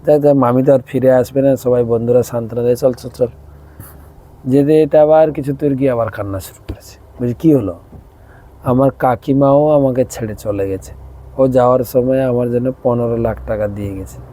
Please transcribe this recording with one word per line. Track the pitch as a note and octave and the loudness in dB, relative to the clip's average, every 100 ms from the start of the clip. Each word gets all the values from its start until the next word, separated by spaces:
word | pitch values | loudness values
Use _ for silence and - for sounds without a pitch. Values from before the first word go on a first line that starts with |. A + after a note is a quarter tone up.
| - | 2
যাক, | D3+ | 2
যাক, | D3 C#3 | 4 2
মামি | B2 B2 | 2 2
তো | C3+ | 4
আর | F#3 - | 2 0
ফিরে | C3+ C3 | 0 2
আসবে | B2+ A#2+ C3+ | 2 0 0
না।" | C3+ C3 | 0 0
সবাই | B2 B2 | 0 0
বন্ধুরা | A#2 A#2 A#2 B2 | 0 -2 2 0
সান্ত্বনা | A#2 A#2+ A2+ A#2 | 0 -6 -6 -4
দেয়, | A#2+ A#2+ | -2 0
"চল, | C3+ | -2
চল, | A#2+ B2 | -4 -12
চল।" | - A#2+ - - - - - - - - - - - C3 | -4 -4 -4 -20 -20 -20 -20 -20 -20 -20 -20 -20 -14 0
যেতে | C3+ C#3+ D#3 | 0 4 2
যেতে | D3+ D#3 | 4 4
আবার | D3+ D#3 D#3+ | 4 4 2
কিছু | C#3+ C#3 | 0 -6
দূর | C#3 D3+ C3+ | -4 -2 0
গিয়ে | C3+ | 0
আবার | A#2+ A2+ | 0 -4
কান্না | G2 G2 F#2+ | -6 -8 -8
শুরু | - - - | -12 -20 -16
করেছে। | - - - - - | -16 -16 -20 -20 -8
বলছি, | B2 | -6
"কি | A#2 D#3+ D3 | 0 2 2
হলো?" | G2 E2+ - - - _ - - - - | 0 -8 -16 -20 -20 _ -20 -20 -20 -10
"আমার | D3 B2+ C3+ | -2 2 0
কাকিমাও | - C3 A#2+ - C3+ C#3 C#3 D3+ | 0 -2 -2 -2 0 2 2 4
আমাকে | D3 C3+ B2+ B2 | 2 0 0 -4
ছেড়ে | - A2+ G#2 | -4 -10 -8
চলে | G#2+ G2+ G2 | -8 -6 -4
গেছে, | F#2+ - - - - - - | -6 -12 -20 -20 -20 -20 -2
ও | C3+ | 2
যাওয়ার | B2+ B2 B2+ | 4 4 2
সময় | A#2+ C3 B2 C3 | 0 -2 0 0
আমার | C3 B2 B2 | 0 -2 -2
জন্য | A#2+ B2+ C3 | -2 -4 -4
পনেরো | B2+ A#2+ A#2 A#2 | -2 -2 -2 -2
লাখ | A2+ G#2+ - | -4 -6 -8
টাকা | G#2+ G#2+ | -6 -6
দিয়ে | G2+ G2+ F#2+ | -6 -10 -10
গেছে।" | F#2 - - | -14 -16 -20